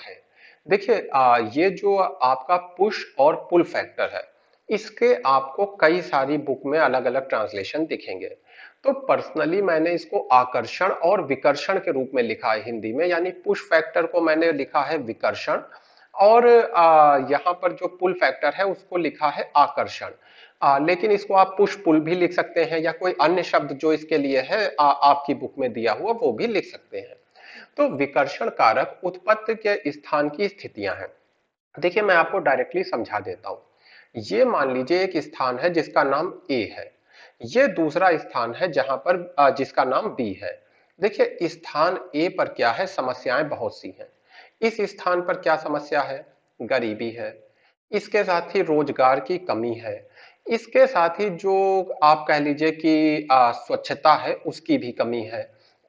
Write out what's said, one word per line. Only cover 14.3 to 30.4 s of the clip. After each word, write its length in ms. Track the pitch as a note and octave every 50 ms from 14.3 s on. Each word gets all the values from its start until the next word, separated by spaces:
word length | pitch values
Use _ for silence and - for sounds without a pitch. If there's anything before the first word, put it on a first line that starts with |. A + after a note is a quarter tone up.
| D#3 D#3+ E3 E3+
लिखा 300 | D#3 C#3 C3+ - - D3+
है 160 | C3+ C#3 D#3+
विकर्षण 640 | D#3 B2 A2 A2 - - A2 G#2 - - D3 D#3+ A3+ - - - - _ _ _ _ _ _ -
और, 560 | - G3 G#3 A3+ A#3+ A#3 A#3+ A#3+ A#3 A3+ - -
आ, 420 | E3+ E3+ E3 D#3 D#3 D3+ D3 C#3+
यहाँ 360 | C#3 C3+ B2+ C#3+ C#3 - F3+ F3
पर 180 | - F#3 F3+
जो 160 | E3 - F#3
पुल 260 | E3+ F3 - F3+ F3+ F3+
factor 400 | F3+ E3 C3+ C3 - D#3 D3 D3
है, 120 | - G3
उसको 320 | G3 F3+ - - - F#3
लिखा 300 | F3+ E3 C#3+ - - D3+
है 240 | C#3+ C3 G3 A#3 - -
आकर्षण। 540 | D3 C#3+ C3 - - A2+ G2+ - - G#2 F2+ - _ _ _ _ - - - _ -
आ, 160 | E3+ C#3+ C#3
लेकिन 340 | C#3 D3 E3 F3+ F3 A3 G#3+
इसको 220 | G3+ G3+ - - G3
आप 220 | F#3+ F#3+ F#3+ -
push 180 | - G3+ F#3+ -
pull 240 | - - E3+ D#3 D#3
भी 160 | D3+ D#3+ F3+
लिख 160 | F3+ F3 E3+
सकते 320 | F3 F3 D#3+ - - E3+ D#3+
हैं 160 | C#3+ D#3+ E3
या 120 | D#3 E3
कोई 240 | D#3+ - F#3 F#3 - -
अन्य 220 | D3 D#3 F3+ F#3 E3+
शब्द 280 | - - E3 D3 C#3+
जो 220 | D3 C3 - D#3 D#3
इसके 240 | D3+ D#3 - D#3+
लिए 240 | D3 C#3 C#3 C3+ C3
है, 340 | C3 C#3 F3+ A3 G#3 F3+ - -
आ, 100 | D3 C#3+
आपकी 440 | C#3 - C#3 C#3+ C#3 C#3 C#3 - C#3
book 200 | A#2+ C3 A#2 - C#3
में 140 | C3 B2 A2
दिया 200 | A#2+ A2+ A2+ G#2+
हुआ, 180 | A#2+ E3 G#3+
वो 200 | A#3 A3+ E3+ C3+
भी 160 | A2 A2 F#3
लिख 180 | A#3+ A3 F3 -
सकते 320 | - - - _ _ A2+
हैं। 180 | G2 G2+ - - _ _ _ _ _ - - - - - _ -
तो 100 | - D4
विकर्षण 600 | C4+ F3 C3 C#3+ C#3 - D3+ C#3 C#3 - - A#3 A3+
कारक 520 | - - C3+ A#2 A2 B2+ D#3 - - - -
उत्पत्ति 520 | F3+ F3 - - - G#3+ G#3+ - - A3+
के 360 | - - G#3 G3+ G3+ - C#3+
स्थान 380 | C#3 - - - - D3 D3 D3
की 180 | D3 -